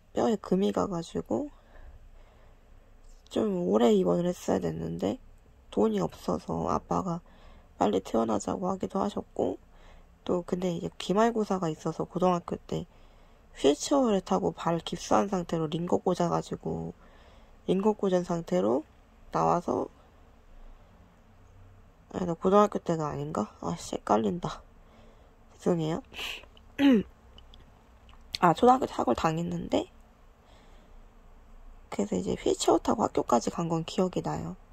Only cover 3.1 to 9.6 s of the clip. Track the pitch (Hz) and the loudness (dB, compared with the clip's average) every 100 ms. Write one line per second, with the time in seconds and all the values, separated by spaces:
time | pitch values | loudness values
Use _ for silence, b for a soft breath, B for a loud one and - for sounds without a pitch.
3.1 | - - - 220 185 175 208 233 208 180 | -20 -6 -2 0 0 2 4 6 6 4
4.1 | 175 175 180 - 190 175 160 165 170 190 | 2 0 -2 -2 0 -2 -6 -6 -4 -4
5.1 | 254 - - - - - - 220 208 165 | -4 -10 -20 -20 -20 -6 0 0 2 -2
6.1 | - - 156 - 165 165 160 - 175 180 | -4 -4 -4 -4 -4 0 -2 0 -2 -2
7.1 | 170 b b b b b - 185 196 - | -6 b b b b b 0 2 2 0
8.1 | 226 226 208 - 196 185 190 196 190 208 | 0 0 -2 -2 -4 -4 -4 -4 -2 -2
9.1 | 226 - - 254 - | -4 -8 -4 -4 -4